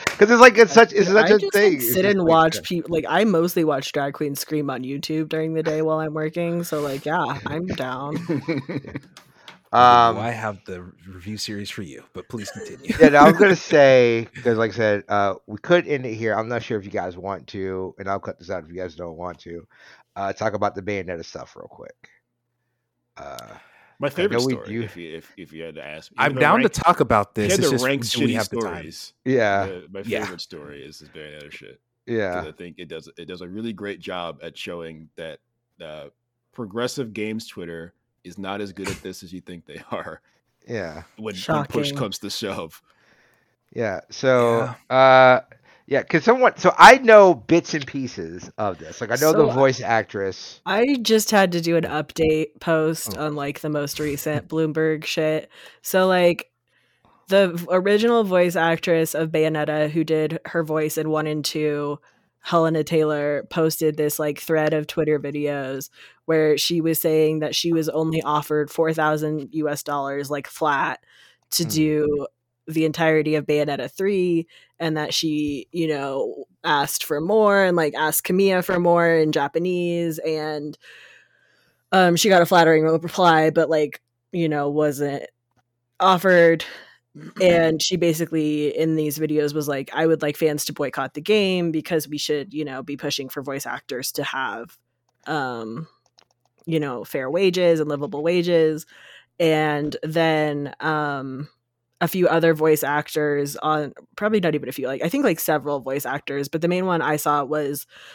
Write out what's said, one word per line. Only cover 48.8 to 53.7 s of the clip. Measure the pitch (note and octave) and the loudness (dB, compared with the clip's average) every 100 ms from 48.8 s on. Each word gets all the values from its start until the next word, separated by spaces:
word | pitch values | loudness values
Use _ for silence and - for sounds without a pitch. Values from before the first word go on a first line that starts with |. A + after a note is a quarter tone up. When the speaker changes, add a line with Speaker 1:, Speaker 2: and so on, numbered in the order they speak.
| D#2+ - | -12 -12
Speaker 1:
Like, | A2+ | -4
I | B2 | 2
know | D#3 | 4
the | D#3+ C#3+ | 4 4
Speaker 2:
So, | |
Speaker 1:
voice | B2 C3+ B2+ | 4 2 2
actress. | B2+ A2+ G2+ G#2 G2 F2+ - - - | 0 -2 -2 -4 -6 -6 -12 -12 -4
Speaker 2:
I | G3 B3+ C4+ | 0 0 0
just | A3 A3 G#3+ | 2 2 4
had | G#3+ F#3+ | 2 2
to | E3+ | 0
do | E3 E3 | 0 0
an | D#3+ | 0
update | D3+ - - D#3+ D#3 D#3 _ | -4 -6 -2 0 0 -4 _
post | - D#3+ D#3 D#3+ - - | -2 0 0 -2 -6 -8
Speaker 4:
Oh. | D3+ | -6
Speaker 2:
on, | D3 | -6
like, | C#3+ C#3+ | -8 -8
the | |
most | D#3 | -6